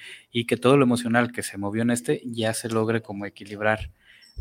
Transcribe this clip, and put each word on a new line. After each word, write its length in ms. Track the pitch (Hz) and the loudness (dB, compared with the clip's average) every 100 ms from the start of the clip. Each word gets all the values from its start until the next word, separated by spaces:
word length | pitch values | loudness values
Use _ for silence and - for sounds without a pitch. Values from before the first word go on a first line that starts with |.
| - - _ | -18 -20 _
y 140 | 120 117 | -4 0
que 100 | 120 | 2
todo 200 | 123 143 | 6 6
lo 60 | |
emocional 460 | 127 120 120 120 120 | 6 2 2 2 2
que 100 | 120 | -2
se 160 | - 98 | -8 -6
movió 240 | 101 107 | -4 -2
en 80 | 117 | 0
este 320 | 117 135 151 | 0 -2 -4
ya 300 | 127 113 110 | -4 -4 -2
se 140 | 110 113 | -2 -2
logre 320 | 113 110 113 | 0 2 0
como 240 | 110 101 101 | -2 -10 -10
equilibrar. 640 | - 101 104 107 110 - - _ - _ - | -12 -14 -2 0 0 -2 -16 _ -20 _ -6